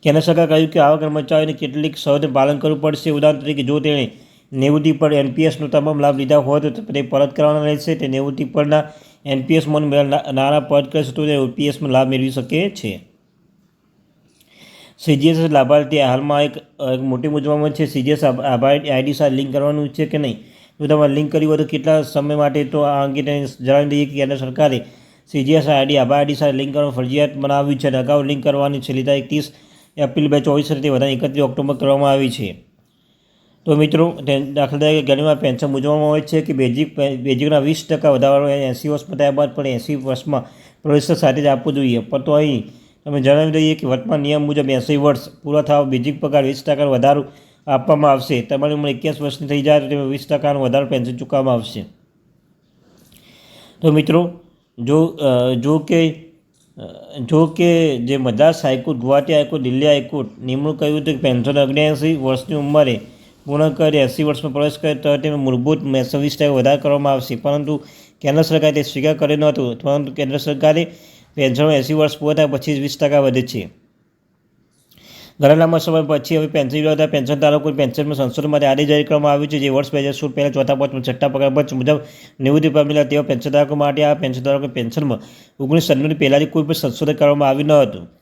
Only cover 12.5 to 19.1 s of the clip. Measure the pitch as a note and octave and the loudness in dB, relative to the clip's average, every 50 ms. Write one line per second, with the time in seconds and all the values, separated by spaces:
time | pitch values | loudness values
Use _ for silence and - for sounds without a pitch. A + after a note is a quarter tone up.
12.5 | - D#3 F3+ G3+ G3 - - A2 F#2+ F2+ - _ _ _ _ _ _ _ _ _ | -2 -2 -2 -2 -6 -8 -10 -8 -10 -10 -14 _ _ _ _ _ _ _ _ _
13.5 | _ _ _ _ _ _ _ _ _ _ _ _ _ _ _ _ _ _ _ _ | _ _ _ _ _ _ _ _ _ _ _ _ _ _ _ _ _ _ _ _
14.5 | _ _ - - - - - - _ _ - E3 D3+ C3+ C#3 D#3+ E3 D#3+ E3 E3 | _ _ -20 -20 -20 -20 -20 -20 _ _ 0 0 0 4 4 2 2 4 2 2
15.5 | D3+ C#3+ C3 B2+ D3 D3 D3 C3+ D3+ D3+ C#3 C3 B2+ C3 C#3 D3 D3 C#3+ D3 D3 | 4 4 4 6 4 2 2 2 0 2 2 2 2 0 0 0 0 0 0 0
16.5 | - - - _ _ _ C#3+ C3 C3 B2+ C3 C3+ B2+ B2+ B2+ D#3 D3 D3+ C3+ D3 | -2 -8 -20 _ _ _ -4 -2 -2 -2 -2 -2 -4 -2 -2 -2 -4 -2 -2 0
17.5 | D3 D3 D3+ D3+ D3 - D#3+ C#3 D3 C#3 B2 C3+ D3+ C#3+ - C#3 B2+ B2 - C#3+ | 0 0 0 -2 0 -2 -4 -2 -2 -2 0 0 0 2 2 0 0 0 -2 -2
18.5 | C3 A#2+ B2+ C3+ C#3+ D3 C#3+ C#3+ C#3 C3 C3 C#3 | 0 2 2 2 2 2 0 -2 -2 0 0 -2